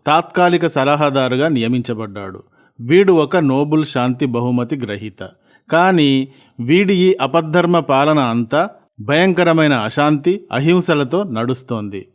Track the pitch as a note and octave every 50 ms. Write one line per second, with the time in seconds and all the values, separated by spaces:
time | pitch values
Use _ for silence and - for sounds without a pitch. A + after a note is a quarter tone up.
0 | - D3 D3+ E3+ E3+ - - F3+ F3+ F3 F3 E3 E3+ D#3 - C#3+ C3 C#3+ D3 D3
1 | D3+ C#3+ C3+ C#3 C3 B2 B2+ B2+ D3 E3 D3 A#2+ A2+ A#2 B2+ B2 A2+ - A2+ G#2+
2 | A2 G2+ G2 G#2 G2 F#2+ F#2+ - - _ _ _ _ _ _ - A#2 A#2+ E3+ F#3+
3 | G3+ F#3+ F3+ D#3+ D3 D3 F#3 F3+ D#3 C3+ C3 C#3 D3 D3+ D3+ D#3 D3+ - - B2+
4 | B2 B2+ B2 B2+ D3+ B2+ A#2+ A#2+ A#2+ B2 B2 B2 A#2+ A#2 D#3+ C3+ A#2+ G#2 G2+ G2
5 | A2 G#2+ - - F#2+ F#2 - _ _ _ _ _ _ - D#3+ E3 F3+ F#3+ F#3 E3
6 | D3 C#3 C3+ C3+ C3+ C3+ - _ _ _ _ - A#2 B2 E3 F#3+ G3+ F#3 G3+ F3+
7 | F#3 F#3 F#3+ B2 C3+ C3 D3+ E3+ D#3+ D#3 D#3 F3 E3+ E3+ F3 E3 D3 - C3+ C3+
8 | D3 D3+ D#3 D3 C3 A#2 A#2 A#2+ A2+ A2+ C#3+ D3+ F#3 G#3 - - _ _ _ -
9 | G#2+ A2+ C#3+ D#3+ F#3 F#3+ F3 F#3 F3 E3+ D#3+ D#3+ D#3 D3 C#3 A#2 G#2 A2+ - D3
10 | D3 D3+ D3+ C#3 C#3 E3+ G3 G#3 - - - B2+ C#3 E3 F3+ F3+ F3 - D#3+ D3
11 | C#3 B2 D#3+ F#3+ G#3 E3+ A2+ A2 A#2+ B2 B2+ - - - A#2+ A2 G#2 G2+ G2+ F#2+
12 | - _